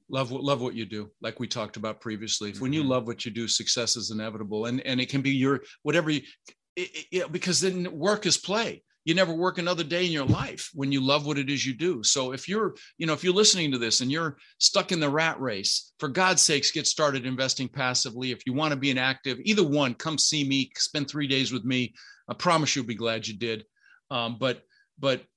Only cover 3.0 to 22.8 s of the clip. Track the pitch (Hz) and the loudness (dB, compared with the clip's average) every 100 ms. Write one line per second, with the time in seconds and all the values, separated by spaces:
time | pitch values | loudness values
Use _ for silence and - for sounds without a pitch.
3 | 113 113 117 107 110 - 110 123 110 120 | 0 -6 -8 -6 -2 -2 0 0 0 -2
4 | 104 107 110 107 104 107 113 127 131 127 | -2 -6 -6 -8 -6 -4 -2 -4 -2 -2
5 | 127 139 135 135 131 135 - - 147 160 | 0 -2 0 2 2 2 -2 -8 0 2
6 | 156 147 - - - - _ - 175 156 | 2 -2 -4 -18 -20 -20 _ -8 -8 -10
7 | 147 180 151 175 185 160 185 180 180 156 | -6 -4 -4 -4 0 2 2 0 -4 0
8 | 180 208 196 - - 208 208 - _ _ | 0 2 2 0 0 -2 -2 -6 _ _
9 | 156 170 175 165 180 180 170 165 151 175 | 0 4 4 2 0 0 -2 -2 -2 0
10 | 180 156 127 120 131 - - 156 139 139 | 0 0 2 2 0 -8 -12 -4 0 2
11 | 131 147 147 143 135 139 123 120 175 139 | 4 2 2 -2 -2 -2 -2 -2 -2 0
12 | 107 143 127 131 - 208 208 - - - | 0 0 0 -4 -4 -2 -2 -4 -18 -6
13 | 165 147 180 180 208 185 151 131 117 - | -2 0 2 6 6 6 2 0 2 0
14 | 127 156 160 - - _ - 202 190 180 | 0 -2 -2 -6 -18 _ 4 4 2 0
15 | 147 147 160 - 127 101 101 - - _ | 2 2 0 0 -4 -2 -2 -2 -4 _
16 | 147 135 185 165 - 147 113 160 143 - | -4 2 4 6 4 4 2 0 -2 2
17 | 151 135 127 127 131 - 127 139 127 123 | 2 2 -2 -2 0 0 -4 -2 0 0
18 | 131 117 127 117 131 131 156 143 139 127 | -2 -4 -4 -4 -4 0 0 2 0 2
19 | 131 131 139 123 208 208 160 147 135 117 | 0 -2 -4 -2 2 4 4 4 2 0
20 | 160 147 - 156 139 135 127 - - 151 | -4 2 2 2 2 0 0 -4 -4 -2
21 | 139 151 143 135 123 127 117 127 120 - | -4 -4 0 0 0 -2 0 0 0 -6
22 | - - - 117 180 160 143 143 | -20 -20 -12 -2 2 4 2 0